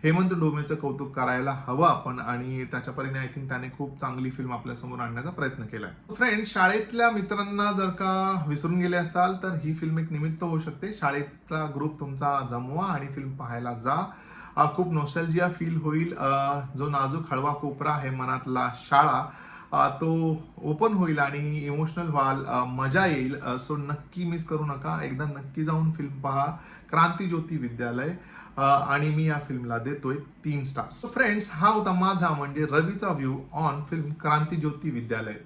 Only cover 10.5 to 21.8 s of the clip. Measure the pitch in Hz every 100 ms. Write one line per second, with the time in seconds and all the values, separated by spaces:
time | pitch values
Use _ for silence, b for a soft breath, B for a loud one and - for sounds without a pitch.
10.5 | 160 151 139 196 208 143 143 143 - -
11.5 | 156 156 143 151 151 143 135 143 139 135
12.5 | 123 127 156 190 151 139 135 135 131 120
13.5 | 117 120 113 123 156 196 B B B B
14.5 | - 156 - 170 156 147 170 165 170 180
15.5 | 175 165 165 151 156 170 - 139 139 139
16.5 | 143 135 131 147 143 135 160 165 131 147
17.5 | 147 147 139 156 147 135 131 127 127 131
18.5 | 127 123 - - 143 147 127 131 B B
19.5 | B B 143 139 135 160 165 160 156 -
20.5 | - 156 151 226 202 170 151 139 143 147
21.5 | 151 143 147